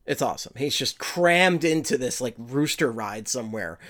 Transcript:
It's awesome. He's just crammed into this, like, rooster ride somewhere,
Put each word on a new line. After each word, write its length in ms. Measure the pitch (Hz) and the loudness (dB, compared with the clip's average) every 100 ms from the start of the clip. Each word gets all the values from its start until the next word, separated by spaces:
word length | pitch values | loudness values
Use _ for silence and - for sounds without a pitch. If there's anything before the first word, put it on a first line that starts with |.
| - | -4
It's 160 | 143 | -2
awesome. 300 | 127 - - 120 | -2 -2 -8 -6
He's 200 | 143 - | -2 -2
just 220 | 127 - | -4 -4
crammed 640 | - 170 175 175 185 170 | -6 2 6 6 6 4
into 340 | 165 160 - 135 | 2 2 0 -2
this, 220 | 127 - | -2 -4
like, 140 | 123 - | -6 -6
rooster 520 | 117 139 147 - 131 | -4 0 0 2 0
ride 340 | 113 104 107 107 | 0 -4 -4 -4
somewhere, 540 | 127 110 110 85 85 | -6 -4 -6 -6 -8